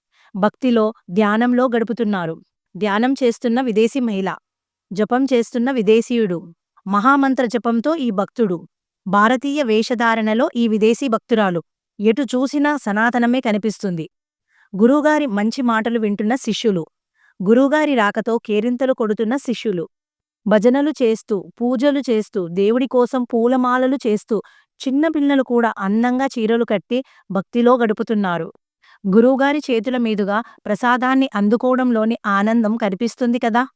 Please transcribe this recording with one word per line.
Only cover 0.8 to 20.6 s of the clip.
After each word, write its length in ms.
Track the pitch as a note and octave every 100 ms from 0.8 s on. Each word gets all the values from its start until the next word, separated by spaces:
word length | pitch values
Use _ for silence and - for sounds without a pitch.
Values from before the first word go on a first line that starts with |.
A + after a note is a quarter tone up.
| G#3+ - -
ధ్యానంలో 540 | F3 G#3 A3 B3 B3 B3+
గడుపుతున్నారు. 680 | A#3 A3+ A#3 G#3+ G3+ E3 E3 _ _ _ F3
ధ్యానం 360 | G#3 G3+ B3+
చేస్తున్న 460 | C4+ B3 A3+ A#3+ A#3
విదేశీ 380 | B3+ G#3 A3+ C#4
మహిళ, 300 | A#3+ G3 F#3+ - _ _ _ _ -
జపం 300 | F#3 G#3+ B3 C4+
చేస్తున్న 440 | A#3+ A3+ B3 A#3+
విదేశీయుడు, 680 | C4 G3+ A3+ - A#3+ G#3+ E3+ E3+ - _ _ F#3+
మహామంత్ర 600 | G3+ A#3+ C#4 C4+ C4 B3
జపంతో 460 | A#3 A#3 A#3 C#4+ E4
ఈ 140 | B3
భక్తుడు, 460 | G3 F#3+ - G#3+ E3+ - _ _ _ F#3+
భారతీయ 540 | G3+ G#3+ B3+ C#4 C#4+
వేషధారణలో 840 | B3 A3 A3 A#3 A#3 A3+ A3 A3 D4+ A#3+
ఈ 80 | A#3
విదేశీ 400 | G#3+ G#3+ A3+ C#4
భక్తురాలు. 540 | A3 - A3 G3 E3+ - _ _ -
ఎటు 240 | G#3 A3
చూసినా 480 | C4 B3+ C4 D4 D4 D4
సనాతనమే 600 | G#3+ G#3 A#3 B3 A#3+ B3+
కనిపిస్తుంది. 640 | B3+ G#3 A3 - G3 E3+ D#3 _ _ _ _ _ _
గురువుగారి 540 | F#3+ A#3 D4 D4 D4+ C#4+
మంచి 340 | G3+ G#3+ C4+
మాటలు 380 | A#3+ A3 A3+ A#3
వింటున్న 340 | G#3+ G3+ G#3+ C4
శిష్యులు, 480 | - G3 A#3 F3+ D#3+ _ _ _ _ -
గురువుగారి 540 | F#3 A#3+ C4+ D4+ D4 B3+
రాకతో 380 | G#3 A3+ A3 A3+
కేరింతలు 560 | - G#3 A#3 B3 C4
కొడుతున్న 420 | C4 A3 G#3+ A3 C#4
శిష్యులు, 480 | - G#3+ A3+ F3+ D#3+ _ _ _ _ _ G3+
భజనలు 460 | G#3+